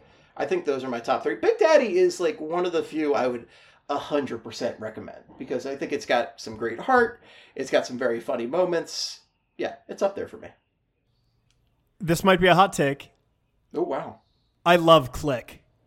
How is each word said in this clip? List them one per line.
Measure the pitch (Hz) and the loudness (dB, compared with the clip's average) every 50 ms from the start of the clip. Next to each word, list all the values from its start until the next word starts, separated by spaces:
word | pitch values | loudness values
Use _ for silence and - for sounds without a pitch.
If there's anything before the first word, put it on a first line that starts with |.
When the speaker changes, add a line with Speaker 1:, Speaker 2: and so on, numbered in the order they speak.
| _ _ _ _ _ _ - | _ _ _ _ _ _ -8
Speaker 1:
I | - 143 | -6 -4
think | - 190 170 - | -2 -2 -2 0
those | 147 135 131 127 | -2 -2 -2 -2
are | 131 | -6
my | 120 117 | -6 -6
top | - 139 127 - - | -2 -2 -2 0 0
three. | - - | -4 -4
Big | - - 415 453 | 0 0 0 2
Daddy | - 403 320 320 294 262 208 175 | 4 4 6 6 6 4 4 2
is, | 185 185 175 170 - | 2 2 2 2 0
like, | 175 160 151 - | -2 -2 -2 -4
one | 156 156 170 180 180 | -8 -6 -4 -4 -2
of | 180 165 | -2 -2
the | 160 147 | -4 -4
few | - 147 160 151 143 143 | -4 -4 -4 -2 0 0
I | 113 123 | 0 0
would | 127 123 117 - - - - _ _ _ _ _ | -2 -2 -4 -10 -16 -20 -20 _ _ _ _ _
a | - 143 143 | -6 -6 -6
hundred | - - 156 143 135 117 117 107 - | -4 -2 -2 -2 -2 -2 -8 -10 -12
percent | 117 - - 131 113 - - | -12 -10 -6 -6 -6 -6 -6
recommend | 110 107 - - - - - - - _ - | -10 -12 -10 -12 -14 -16 -18 -20 -20 _ -18
because | - 131 - 135 123 - | -16 -10 -6 -6 -6 -6
I | 135 139 | -6 -8
think | 139 165 139 147 | -6 -6 -6 -6
it's | 143 - | -6 -2
got | - 135 120 117 - - - | 0 2 0 0 -2 -8 -16
some | - - 113 | -16 -14 -10
great | 104 117 113 113 - | -6 -6 -6 -6 -6
heart. | - - 254 247 233 226 - - _ - - - - _ - | 0 4 4 4 4 2 -2 -12 _ -20 -20 -20 -20 _ -10
It's | - 135 - | -10 -6 2
got | 156 - - | 2 2 2
some | - 123 120 | 0 -6 -2
very | 131 120 117 113 | -2 0 -2 -2
funny | - - 135 117 117 | -4 -6 -6 -4 -4
moments. | 123 147 180 180 175 175 165 160 - - - - - - - _ _ _ _ _ _ _ - | -2 0 0 0 2 0 -2 -4 -6 -8 -8 -8 -10 -10 -14 _ _ _ _ _ _ _ -8
Yeah, | - - - - _ | -8 -8 -8 -10 _
it's | - 202 - | -14 -6 -2
up | 202 196 - | -2 -2 -2
there | - - | -4 -10
for | - - | -10 -12
me. | - - - - _ _ _ _ _ _ _ _ _ _ _ _ _ _ _ _ _ _ _ _ _ _ _ _ _ _ _ _ - | -18 -20 -20 -20 _ _ _ _ _ _ _ _ _ _ _ _ _ _ _ _ _ _ _ _ _ _ _ _ _ _ _ _ -10
Speaker 2:
This | 185 156 170 - - | -2 -2 0 2 4
might | 196 185 170 | 4 4 6
be | 185 | 6
a | 180 165 | 6 8
hot | 175 196 190 - | 8 6 4 4
take. | - 151 139 143 - - - _ _ _ _ _ _ _ _ _ _ _ _ - | 0 0 0 0 -4 -10 -20 _ _ _ _ _ _ _ _ _ _ _ _ -4
Speaker 1:
Oh, | 147 175 | -4 -4
wow. | 147 131 151 165 120 - - _ _ _ _ _ _ _ _ - | -2 -4 -6 -6 -10 -14 -20 _ _ _ _ _ _ _ _ 2
Speaker 2:
I | 170 180 | 4 4
love | 175 160 165 165 156 131 120 | 4 8 8 8 8 6 2
Click. | - - 160 147 131 113 - - - - _ _ _ _ _ | -10 -8 -6 -4 -6 -6 -8 -14 -20 -20 _ _ _ _ _